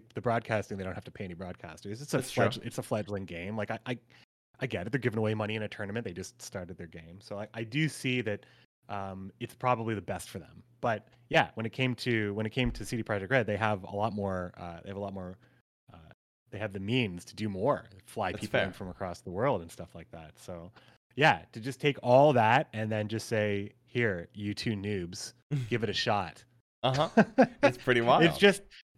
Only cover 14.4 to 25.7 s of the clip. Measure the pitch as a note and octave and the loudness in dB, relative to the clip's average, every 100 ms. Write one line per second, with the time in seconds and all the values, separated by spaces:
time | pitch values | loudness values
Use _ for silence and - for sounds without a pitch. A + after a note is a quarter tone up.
14.4 | F2+ - F2+ E2 - G2 G2+ F#2+ F2+ F#2 | -4 -8 -12 -12 -12 -8 -8 -8 -12 -14
15.4 | _ _ _ _ _ E2+ D#2+ - _ _ | _ _ _ _ _ -20 -20 -20 _ _
16.4 | _ G2+ G#2+ G2 G2 B2+ A2 F2 - F#2+ | _ -8 -8 -6 -2 0 0 -4 -12 -6
17.4 | G#2+ F#2+ A#2+ A#2+ - - - A#2 F#2+ F2 | -6 -2 0 0 -2 -20 -12 -4 -2 -2
18.4 | G#2+ B2+ F2+ - F#2 - F#2 F2 F#2+ F2+ | -2 0 -2 -4 -10 -8 -8 -8 -8 -2
19.4 | C#3 G2+ E2 - F2 E2+ D#2+ E2+ D#2 - | 0 0 -4 -14 -16 -16 -18 -18 -18 -20
20.4 | - E2+ F2 - - _ _ - D3+ A#2+ | -14 -14 -14 -20 -20 _ _ 2 4 4
21.4 | - A2+ B2 - D3 B2+ A#2+ C3 D3+ B2 | -2 -10 -10 -2 -2 0 8 10 10 8
22.4 | A2 C3 D#3 G#2+ A2 G#2+ G#2+ A2+ - A2 | 8 6 4 -4 -2 -2 -2 -4 -2 0
23.4 | G#2 G2+ G2+ - _ B2 A2+ F2+ E2+ G2+ | 2 0 -4 -14 _ 0 0 0 -6 -6
24.4 | G#2 G2+ A#2+ G2+ G2+ G2 F2 F#2 - - | -6 -2 -2 -2 -2 -4 -4 -8 -12 -14
25.4 | - C#3+ A#2 | -6 -4 -2